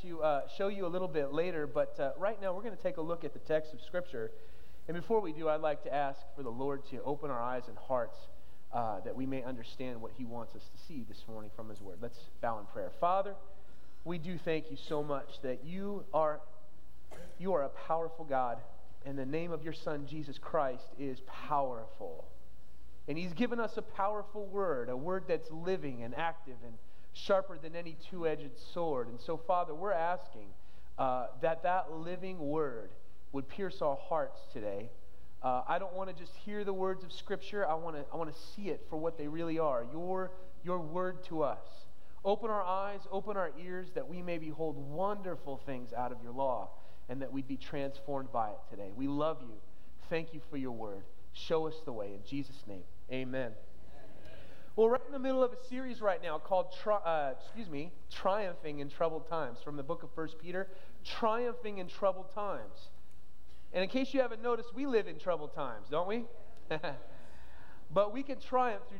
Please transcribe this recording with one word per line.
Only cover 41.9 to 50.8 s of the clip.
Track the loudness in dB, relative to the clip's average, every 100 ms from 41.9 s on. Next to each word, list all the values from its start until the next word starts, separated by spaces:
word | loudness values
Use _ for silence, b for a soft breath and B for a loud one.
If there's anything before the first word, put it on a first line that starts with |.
| b b b 2
Open | 2 2
our | 2
eyes, | 2 2 0 -2 -2
open | -2 0 0
our | 0 -2
ears, | -2 -2 -2
that | -2 -2
we | -2
may | -2 -2
behold | -2 0 0 0
wonderful | -2 0 0 0 -2 -2 -2 -2
things | -2 -2 -2
out | -2 0
of | -2
your | -2
law, | 0 0 0 -2 B B B -2
and | -2
that | -2
we'd | -2 -2
be | -2
transformed | -2 0 0 -2 -2 -2 0
by | 0 0
it | -2 -2
today. | -2 -2 -2
We | 0
love | 2 2 0
you. | -2 -2 -2 B B -2 0
Thank | 0 0
you | -2 -2
for | -2
your | 0
word. | 0